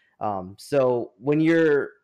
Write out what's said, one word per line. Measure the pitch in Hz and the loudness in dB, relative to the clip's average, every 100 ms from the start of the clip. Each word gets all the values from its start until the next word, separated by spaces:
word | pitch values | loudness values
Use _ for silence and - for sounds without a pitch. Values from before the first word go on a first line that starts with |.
| _ _ | _ _
Um, | 107 98 92 101 | -8 -8 -10 -16
so | - 143 127 120 - _ | -6 0 0 0 -4 _
when | 127 151 | -2 0
you're, | 160 165 160 143 107 - | 2 2 2 2 -2 -10